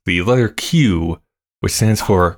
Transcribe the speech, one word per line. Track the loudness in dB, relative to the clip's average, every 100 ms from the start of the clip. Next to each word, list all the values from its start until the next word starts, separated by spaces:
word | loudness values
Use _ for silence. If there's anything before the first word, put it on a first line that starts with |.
The | -4 -2
letter | 0 0 0
Q, | -4 -2 2 2 0 -4 -8 _ _ _ _
which | -6
stands | 0 0 0
for | 0 2 2